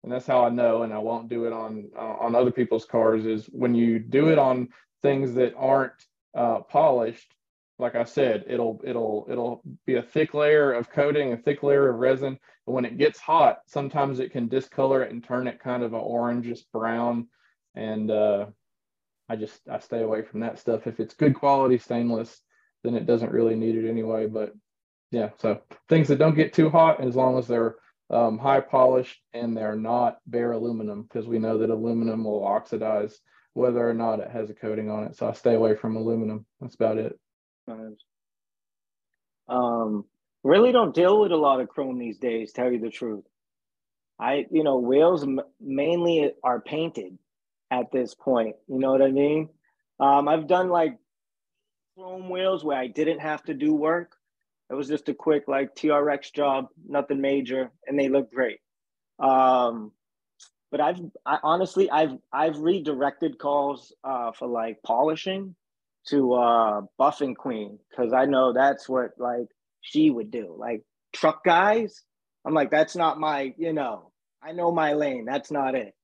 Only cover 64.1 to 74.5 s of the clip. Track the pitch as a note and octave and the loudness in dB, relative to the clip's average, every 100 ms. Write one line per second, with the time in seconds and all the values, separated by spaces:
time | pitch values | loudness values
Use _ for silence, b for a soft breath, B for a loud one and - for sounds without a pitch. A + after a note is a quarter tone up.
64.1 | C3 A#2 - B2 A#2+ A2+ G#2+ - A#2 D3+ | -6 -6 -8 -6 -4 -6 -8 -2 0 2
65.1 | D#3 - F#3+ G3 F3+ _ _ _ _ - | 0 -6 -8 -10 -16 _ _ _ _ -2
66.1 | D3 C3 B2 A#2+ A#2 A2 G#2 G2+ _ C#3 | 2 4 4 4 4 2 0 -6 _ 0
67.1 | D3 C#3 A2+ C3+ A2+ G#2 G#2 _ - A#2+ | 0 -8 -6 -8 -8 -10 -14 _ -6 0
68.1 | B2+ C#3 C3 C3 A#2+ C#3 C#3 - C3 A#2+ | 2 2 4 2 4 2 0 -4 -4 -4
69.1 | - B2 A#2+ A#2+ _ _ _ - D3+ D#3 | -6 -6 -6 -8 _ _ _ -6 2 2
70.1 | A#2 G#2+ A#2+ G2 E2 A2+ A2+ _ _ _ | 2 -6 -10 -10 -12 -8 -8 _ _ _
71.1 | - D#3+ D#3 F3+ E3+ G3 A3+ G#3+ - _ | 0 0 0 2 4 4 2 -2 -10 _
72.1 | _ _ _ C#3 D#3 C3+ D3+ D#3 F3+ E3 | _ _ _ -2 0 2 2 2 2 -2
73.1 | D#3 D#3 D3 C3+ C3+ E3 D#3 C3 G#2 - | 0 -2 -2 -6 -6 -6 -4 -6 -8 -16
74.1 | _ _ _ D3+ | _ _ _ -14